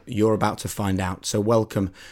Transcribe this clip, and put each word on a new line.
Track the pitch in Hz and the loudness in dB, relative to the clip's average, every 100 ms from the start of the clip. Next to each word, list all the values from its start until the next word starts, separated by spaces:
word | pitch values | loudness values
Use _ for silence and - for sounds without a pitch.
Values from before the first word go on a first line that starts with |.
you're | - 104 110 | -6 0 2
about | 110 107 - | 4 0 -2
to | - | -6
find | - 101 95 | -4 -2 -2
out. | 92 95 | -2 -4
So | - 107 | -4 -2
welcome | 104 113 110 - 95 - - | 2 2 2 -2 -4 -6 -20